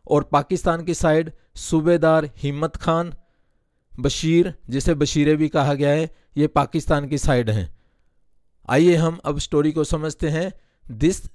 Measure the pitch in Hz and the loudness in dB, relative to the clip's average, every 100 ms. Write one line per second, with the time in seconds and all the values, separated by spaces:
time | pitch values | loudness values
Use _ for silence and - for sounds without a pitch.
0 | - 147 143 143 - 180 190 165 170 160 | -2 -2 2 0 0 -2 0 -2 -2 -2
1 | 170 156 165 - _ - - 160 156 175 | 2 2 0 -8 _ -16 -4 0 2 4
2 | 160 160 151 - 143 143 160 - - 165 | 4 2 0 -6 -6 -4 -6 -4 -2 -2
3 | 170 - - _ _ _ _ _ _ - | -4 -10 -20 _ _ _ _ _ _ -6
4 | 131 - 160 170 175 - - 131 180 156 | -4 -2 2 4 2 -2 -8 -2 0 0
5 | 143 151 147 151 151 156 139 143 143 151 | 0 2 2 2 0 0 0 0 2 0
6 | 160 - _ - 151 143 139 165 - 147 | -2 -8 _ -2 0 0 0 -2 0 -2
7 | 143 139 - 127 113 107 85 - _ _ | -2 -2 0 0 0 -2 -4 -12 _ _
8 | _ _ _ _ _ _ - 131 175 170 | _ _ _ _ _ _ -2 2 4 4
9 | 165 165 151 147 - 147 151 156 147 160 | 2 -2 -6 -6 -2 0 0 0 -2 -4
10 | 156 - 160 156 185 - _ _ - 110 | -6 -4 -4 -2 -6 -10 _ _ -16 -2
11 | 156 190 - | 0 0 -6